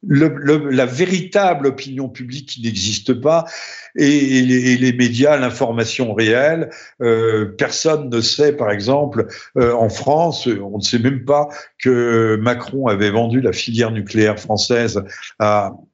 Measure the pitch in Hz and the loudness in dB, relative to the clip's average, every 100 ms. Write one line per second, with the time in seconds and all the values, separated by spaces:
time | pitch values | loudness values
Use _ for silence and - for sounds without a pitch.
0 | - 139 156 - 143 151 143 127 123 123 | 2 4 4 2 0 0 2 0 0 0
1 | 180 185 - 208 196 160 139 135 139 131 | -2 -2 0 0 2 2 -2 -4 -10 -10
2 | 135 - 123 135 - - 113 98 98 104 | -10 -10 -14 -14 -14 -8 -6 -4 -4 -6
3 | - 123 135 165 160 - - - - - | -2 0 2 0 0 -10 -14 -16 -16 0
4 | 147 147 135 131 127 127 127 123 127 120 | 4 4 4 2 4 2 4 2 2 2
5 | 123 117 143 147 123 107 127 117 113 - | 0 4 4 4 0 -2 -2 0 -2 -2
6 | 123 104 110 117 143 165 156 - - _ | -2 0 2 4 2 0 -4 -10 -20 _
7 | 120 113 113 110 104 98 123 - 160 156 | 0 2 2 0 -2 -2 -4 0 0 0
8 | 135 117 113 - 147 - 110 104 101 139 | -2 -2 -2 2 2 2 -2 -2 0 0
9 | 147 110 - - - - 120 120 113 87 | 0 -2 -4 -6 -8 0 2 2 0 0
10 | - 151 170 - 123 104 98 104 98 120 | 0 2 2 -2 -4 -4 -4 -6 -2 0
11 | 117 139 117 147 147 - - _ 127 123 | 0 -2 0 0 0 -6 -20 _ 0 2
12 | 120 113 113 110 110 120 - 135 131 101 | 2 2 2 2 0 -2 -4 -4 -2 0
13 | 104 104 117 123 120 - - 113 117 113 | 2 2 2 2 0 -2 -4 -2 -2 -2
14 | 101 110 107 104 - 104 - 120 117 101 | -4 0 2 0 -4 -4 0 0 0 -4
15 | 98 - - - 107 104 98 - - | -8 -14 -18 -2 0 2 0 -8 -20